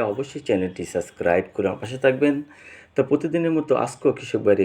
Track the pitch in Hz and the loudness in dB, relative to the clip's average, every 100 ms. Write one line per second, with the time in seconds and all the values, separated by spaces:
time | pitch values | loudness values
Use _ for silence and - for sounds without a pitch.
0 | 110 104 139 147 - 98 92 92 87 90 | 0 -2 -6 -8 -2 0 0 -6 -6 -4
1 | - - 87 87 95 - 101 107 - 131 | -6 -2 2 2 0 -2 -2 -2 -8 0
2 | 135 131 143 143 147 - - - - - | 0 2 2 0 -4 -16 -20 -20 -12 -2
3 | 139 151 165 170 165 160 151 123 117 - | 0 0 0 -2 0 0 0 0 0 -2
4 | 147 123 - 110 107 98 | -2 -2 -4 -2 2 4